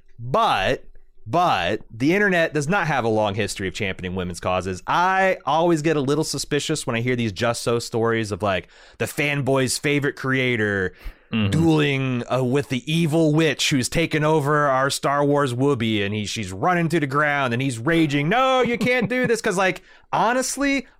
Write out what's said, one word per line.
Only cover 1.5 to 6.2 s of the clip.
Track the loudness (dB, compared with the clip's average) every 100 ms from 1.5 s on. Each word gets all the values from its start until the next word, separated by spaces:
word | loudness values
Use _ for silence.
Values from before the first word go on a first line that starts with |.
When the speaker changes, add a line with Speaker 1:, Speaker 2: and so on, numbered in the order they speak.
| 2 0 -2 -6
Speaker 1:
the | -2 2
internet | 4 4 4 2
does | 0 0
not | 0 2
have | 0
a | 2
long | 2 2
history | 0 -4 -4 -6
of |
championing | -4 -6 -4 -6 -4
women's | -6 -4
causes. | -2 -2 -2 -6 -2
I | 0 2 2 2 0
always | 0 2 2 2
get | 2 0
a |
little | 0 0